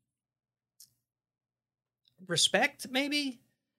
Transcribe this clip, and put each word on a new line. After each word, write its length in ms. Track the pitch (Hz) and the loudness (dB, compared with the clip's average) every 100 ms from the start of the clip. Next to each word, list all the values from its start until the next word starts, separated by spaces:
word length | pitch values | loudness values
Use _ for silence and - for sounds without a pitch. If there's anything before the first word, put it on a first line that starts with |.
| _ _ _ _ _ _ _ _ - _ _ _ _ _ _ _ _ _ _ _ _ - 185 | _ _ _ _ _ _ _ _ -20 _ _ _ _ _ _ _ _ _ _ _ _ -16 -4
respect, 600 | 165 - 190 277 - - | 0 2 4 2 -2 -6
maybe, 500 | 254 285 294 277 240 _ _ _ | -4 -2 -2 -4 -8 _ _ _